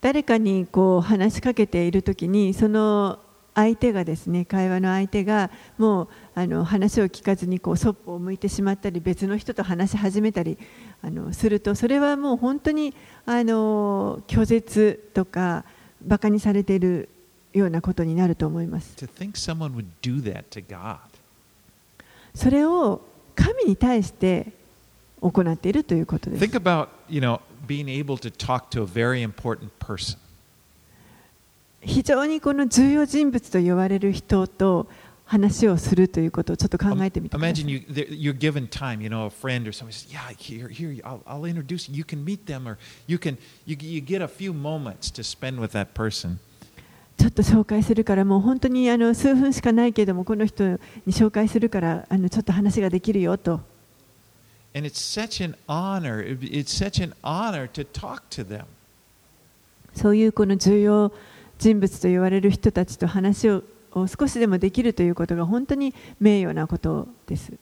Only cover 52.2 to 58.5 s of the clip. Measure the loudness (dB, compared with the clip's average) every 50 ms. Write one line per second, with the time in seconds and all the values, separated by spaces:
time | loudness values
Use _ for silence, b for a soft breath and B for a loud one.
52.2 | 0 2 0 -2 0 0 0 2 2 2 2 2 0 0 0 0 0 0 0 2
53.2 | 2 0 0 0 0 -2 -2 -2 -6 -12 _ _ _ _ _ _ _ _ _ _
54.2 | _ _ _ _ b b b b b b _ -10 -10 -8 -8 -8 -10 -8 -6 -6
55.2 | -6 -6 -6 -6 -6 -6 -6 -10 _ -6 -6 -4 -4 -2 -4 -4 -4 -4 -4 -4
56.2 | -4 -6 -6 -8 -8 -6 -4 -4 -4 -4 -4 -4 -4 -2 -2 -4 -6 -6 -8 _
57.2 | -8 -6 -4 -4 -4 -4 -4 -6 -8 -8 -10 -10 -12 -10 _ -12 -12 -12 -14 -14
58.2 | _ _ -12 -12 -10 -10